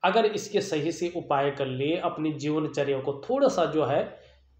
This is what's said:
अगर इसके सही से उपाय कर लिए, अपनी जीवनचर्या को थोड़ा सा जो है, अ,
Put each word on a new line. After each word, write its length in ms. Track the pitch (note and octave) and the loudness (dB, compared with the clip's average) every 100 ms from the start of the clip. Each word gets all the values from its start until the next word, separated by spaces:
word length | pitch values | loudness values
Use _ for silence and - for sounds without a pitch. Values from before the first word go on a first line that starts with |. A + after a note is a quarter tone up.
अगर 220 | F#3 G#3 G#3+ | 2 4 2
इसके 360 | G#3 - G3+ | 0 -2 -2
सही 300 | - D#3 D3+ | 0 -2 -2
से 220 | - F3 E3+ | -2 -4 -4
उपाय 360 | - C#3+ C#3+ | 0 0 2
कर 140 | C#3 C3+ | 0 -4
लिए, 320 | B2+ C#3+ F3 | -2 0 0
अपनी 340 | E3+ D#3+ D#3 | -2 -2 -4
जीवनचर्या 680 | C#3 C#3+ D#3 D3+ - C#3 C3+ | -2 -2 0 0 -2 0 0
को 220 | C#3 C#3 - | -2 -6 -2
थोड़ा 180 | C4 C#4 | 2 2
सा 180 | - D#3+ | 4 2
जो 200 | D3+ B2+ | 2 2
है, 180 | D3+ | 2
अ, 100 | A3 - - _ _ _ | 0 -8 -20 _ _ _